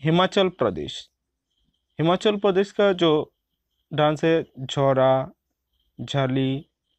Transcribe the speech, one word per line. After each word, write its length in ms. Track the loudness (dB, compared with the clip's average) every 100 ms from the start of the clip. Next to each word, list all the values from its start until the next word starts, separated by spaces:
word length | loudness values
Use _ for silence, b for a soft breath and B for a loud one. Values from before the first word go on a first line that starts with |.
हिमाचल 480 | 0 2 2 0 -2
प्रदेश। 640 | 0 -2 -2 -8 -12 -18 _ _ _ _ _ _ _ _ -4
हिमाचल 380 | 0 0 0 0
प्रदेश 360 | 0 0 -2
का 200 | 0 0
जो 400 | 2 2 2 -2 _ _ _ _ _ _
डांस 320 | -2 0 0
है 180 | 0 0 -2 -10
झोरा, 760 | -8 -2 0 2 2 2 -2 -12 _ _ _ _ _ -16
झाली, 720 | -6 -4 -2 -2 -2 -4 -10 _ _